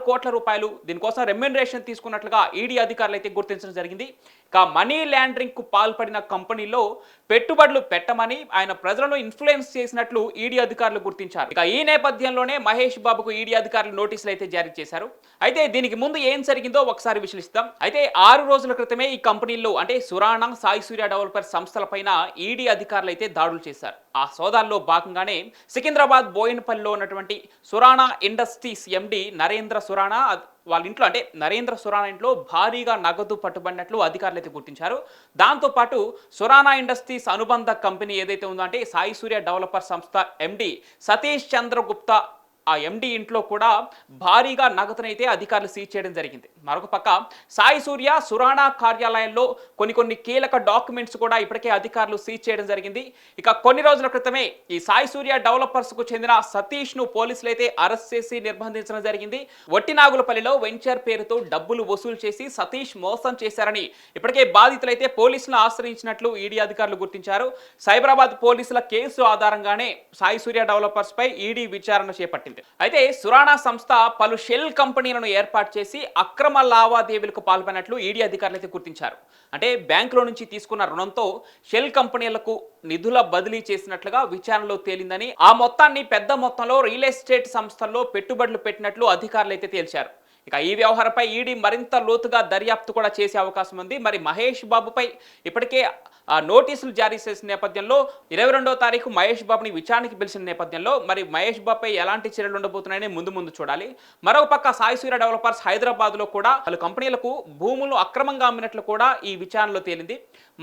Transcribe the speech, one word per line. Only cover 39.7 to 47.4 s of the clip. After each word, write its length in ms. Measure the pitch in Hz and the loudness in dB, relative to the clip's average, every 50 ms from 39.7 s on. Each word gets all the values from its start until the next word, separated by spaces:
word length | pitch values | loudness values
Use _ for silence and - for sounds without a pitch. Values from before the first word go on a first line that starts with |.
| - 185 185 - | -4 -6 -6 -6
సంస్థ 320 | 180 170 - - - 190 - - - - 156 180 | -8 -10 -8 -4 -2 -2 -2 -2 -4 -8 -8 -6
ఎండీ 240 | 208 202 220 170 - - - _ _ _ - 208 | -6 -6 -6 -6 -8 -10 -14 _ _ _ -2 0
సతీష్ 440 | 214 226 285 294 294 269 - - 269 | 0 0 0 -2 -2 -4 -2 -2 -2
చంద్రగుప్తా, 640 | 240 240 233 233 233 226 196 208 - - 233 220 214 - - - _ _ _ _ _ _ 156 | -2 -2 -2 -2 -4 -4 -4 -8 -6 0 2 2 2 2 -2 -8 _ _ _ _ _ _ -2
ఆ 20 | 156 151 147 170 | -2 0 -2 -6
ఎండీ 200 | 208 226 262 247 233 | -6 -6 -6 -6 -6
ఇంట్లో 240 | 220 208 220 226 220 208 214 | -6 -6 -4 -4 -4 -4 -4
కూడా 200 | 208 208 226 233 208 220 247 - - - _ _ 135 131 | -2 2 2 4 2 2 0 -6 -12 -20 _ _ -12 -2
భారీగా 440 | 180 180 202 240 262 269 262 269 262 240 185 | 2 4 6 6 4 2 2 2 2 2 2
నగదునైతే 480 | - 208 202 220 240 226 220 208 214 247 247 | 0 -2 -4 -6 -8 -8 -8 -6 -2 0 0
అధికారులు 380 | 208 - 202 - 220 202 202 196 | 0 -2 -2 -2 -2 -2 -2 -4
సీజ్ 180 | - 202 202 196 - | -10 -14 -12 -10 -8
చేయడం 180 | 196 185 180 165 165 | -8 -8 -8 -8 -8
జరిగింది. 280 | 147 131 139 120 - _ _ 160 147 143 | -8 -10 -12 -18 -20 _ _ _ -8 -6
మరొక 180 | 151 185 196 - | -6 -6 -4 -4
పక్క 160 | 208 190 - 214 180 202 226 - - - | -6 -2 2 2 2 2 0 -4 -14 -20